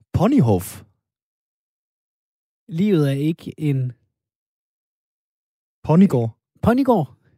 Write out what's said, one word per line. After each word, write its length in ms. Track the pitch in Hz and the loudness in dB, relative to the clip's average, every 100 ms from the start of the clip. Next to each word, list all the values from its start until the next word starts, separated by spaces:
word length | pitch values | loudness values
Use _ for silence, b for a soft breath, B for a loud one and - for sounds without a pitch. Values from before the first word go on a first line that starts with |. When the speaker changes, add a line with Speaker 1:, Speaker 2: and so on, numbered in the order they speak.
| _ | _
Speaker 1:
Ponyhof. 680 | - 196 285 123 95 87 - - _ _ _ _ _ _ _ _ _ _ _ _ _ _ _ _ _ - | -2 0 2 2 0 -4 -16 -20 _ _ _ _ _ _ _ _ _ _ _ _ _ _ _ _ _ -12
Speaker 2:
Livet 400 | 165 214 180 143 | -4 0 0 0
er 60 | |
ikke 380 | 135 151 170 - - | -2 -4 -6 -10 -8
en 340 | 156 135 127 117 _ _ _ _ _ _ _ _ _ _ _ _ _ _ _ _ _ _ | -4 -2 -4 -10 _ _ _ _ _ _ _ _ _ _ _ _ _ _ _ _ _ _
Speaker 1:
Ponygård. 540 | - 160 196 131 113 - _ _ | 0 4 4 2 -4 -8 _ _
Speaker 2:
Ponygård? 520 | 202 247 269 226 139 _ _ | -2 0 2 0 -2 _ _